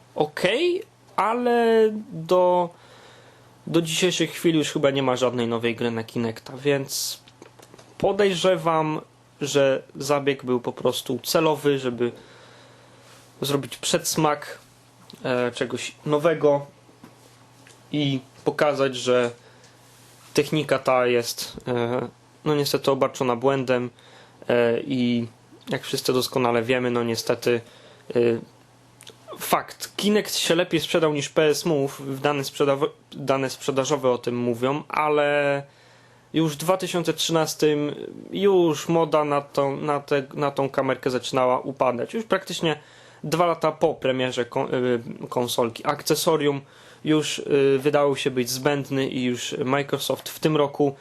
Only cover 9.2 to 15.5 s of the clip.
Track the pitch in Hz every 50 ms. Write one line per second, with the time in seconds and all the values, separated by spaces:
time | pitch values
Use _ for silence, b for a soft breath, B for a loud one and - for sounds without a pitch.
9.2 | _ _ _ _ 147 135 139 143 135 135 135 131 - - - 156 139 135 147 143
10.2 | 139 143 139 131 131 123 127 120 123 131 - - - 127 123 - - - 127 117
11.2 | - - - 170 160 160 151 135 127 143 143 135 131 127 120 117 123 117 B B
12.2 | B B B B B B B B B B B B B B B B B B B B
13.2 | B B _ - 139 139 143 139 127 117 - - - - - 165 - - - 165
14.2 | 156 151 147 - - - - - - - _ _ _ _ _ _ - - - -
15.2 | - 135 127 123 123 120